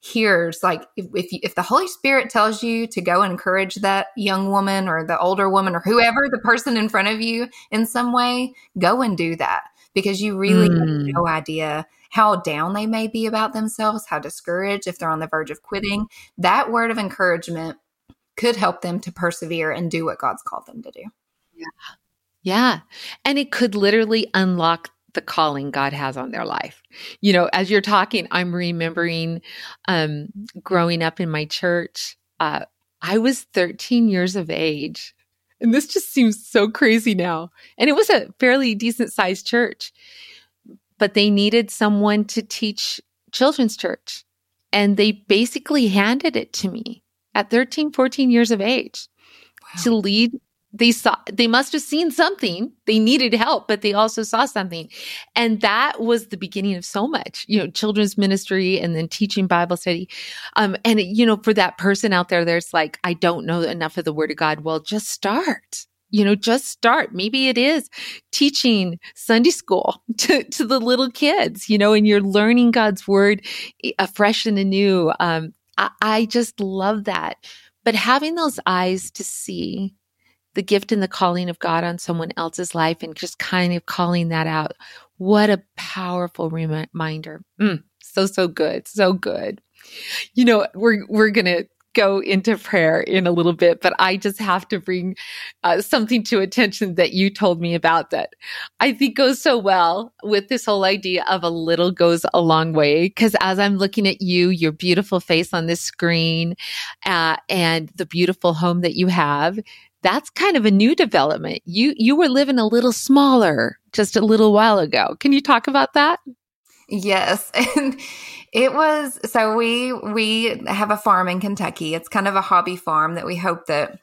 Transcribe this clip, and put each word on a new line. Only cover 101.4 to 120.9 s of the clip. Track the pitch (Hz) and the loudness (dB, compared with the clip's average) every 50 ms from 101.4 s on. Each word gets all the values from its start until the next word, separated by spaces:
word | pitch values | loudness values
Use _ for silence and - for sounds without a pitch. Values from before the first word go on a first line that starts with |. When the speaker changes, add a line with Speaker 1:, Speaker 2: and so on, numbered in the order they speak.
| 170 | 0
Speaker 2:
a | 170 | -2
little | 165 170 160 160 170 165 175 180 | -2 -2 0 0 2 2 2 0
goes | 185 - 170 170 170 170 - - - | 2 4 4 4 4 2 0 0 2
a | 175 | 2
long | 170 165 160 160 160 165 160 | 4 4 4 2 2 2 2
way. | 156 151 143 147 160 170 190 | 2 4 4 4 4 2 0
'Cause | - - 226 226 202 - | 0 2 2 2 2 2
as | - 190 190 185 | 0 0 0 2
I'm | 202 202 202 190 | 2 2 2 2
looking | 196 196 196 - 208 | 0 -2 0 0 0
at | 190 180 - | 0 0 0
you, | 196 180 180 180 175 180 | -2 0 2 4 4 4
your | 185 170 165 160 151 | 2 2 0 -2 -2
beautiful | - - 175 175 165 202 - - 180 | -2 0 0 2 2 2 0 -2 -2
face | 175 - 175 160 180 - - | 0 2 0 0 0 0 -2
on | 175 165 165 | -4 -2 -2
this | 170 170 | -4 -4
screen, | - - - _ - 170 170 165 165 165 165 165 165 165 175 - - - - - - - - _ - | -6 -10 -8 _ 0 0 2 2 2 0 0 0 -2 -4 -4 -8 -10 -12 -10 -10 -10 -12 -14 _ -4
uh, | - 190 170 165 160 160 - - _ | -2 0 0 2 0 0 -2 -4 _
and | 175 185 175 165 165 165 160 156 _ | -2 0 0 2 0 0 -4 -6 _
the | - 185 | -8 -8
beautiful | 160 - 170 175 175 185 _ - 175 165 | -6 -2 0 0 0 0 _ 0 0 0
home | 156 175 180 175 175 | 2 0 0 0 0
that | 175 175 - | -2 -2 0
you | - 180 180 | 0 0 0
have, | 180 175 160 143 143 143 147 165 190 214 214 - - - _ _ _ _ - | 2 2 2 2 2 0 0 0 -2 -2 -12 -14 -18 -20 _ _ _ _ 0
that's | 185 190 269 302 - | 0 0 0 -4 -6
kind | _ - 339 403 370 285 | _ -2 0 2 2 4
of | 214 | 4
a | 220 | 4
new | 196 196 208 233 320 | 4 6 6 4 4
development. | - 359 226 - 175 135 151 156 160 156 156 165 - _ | 2 0 2 2 2 2 2 0 -2 -4 -8 -8 -8 _
You, | 170 175 196 233 285 285 | -8 -2 0 2 2 2
you | - 226 233 277 | 2 2 2 4
were | 302 359 302 | 4 4 4
living | 254 269 285 269 277 247 | 4 2 2 2 2 2
a | 226 | 2
little | 220 226 233 233 247 | 2 2 2 2 2
smaller | 226 - - - 269 277 285 277 262 247 220 175 151 - 113 - - _ _ _ - | 0 -2 0 4 4 6 6 6 6 6 6 4 4 2 0 -2 -4 _ _ _ 0
just | - 214 202 - | 0 0 2 2
a | 220 202 | 2 4
little | 214 220 214 220 214 | 4 6 6 6 6
while | 208 208 220 226 214 196 | 8 6 6 6 4 4
ago. | 170 156 - 120 104 - - - | 2 2 0 0 0 0 -2 -2
Can | - 277 | 2 4
you | 277 269 | 4 4
talk | 277 - 277 233 233 - | 4 4 2 2 2 2
about | 269 277 262 269 _ | 2 2 0 2 _
that? | 294 285 302 349 349 _ - 247 _ _ _ _ _ _ _ _ _ _ _ | 2 4 4 2 -2 _ -16 -20 _ _ _ _ _ _ _ _ _ _ _
Speaker 1:
Yes. | - 208 180 208 196 190 - - 185 208 - - - | -8 -6 -2 0 0 0 2 0 0 -2 -2 -4 -2
<laughs> | - 247 240 - 302 | -2 -2 0 0 0
And | 285 269 262 - - - - - - - - - - _ | -2 -2 -4 -6 -12 -16 -16 -16 -18 -18 -18 -20 -20 _
it | - 226 254 262 - | -2 2 2 2 2
was, | 277 311 311 302 302 302 269 247 - - 226 | 2 2 2 2 0 -2 -6 -8 -8 -10 -2
so | - 240 220 214 214 | 0 0 2 2 2
we, | 233 233 233 233 240 247 254 254 | 0 0 0 0 0 -2 -2 -4
we | 233 - 208 208 226 220 214 220 220 226 233 - - - - | -6 -8 -6 -2 -2 0 0 0 0 0 -2 -4 -4 -6 -6
have | 190 196 214 208 | -2 -2 0 -2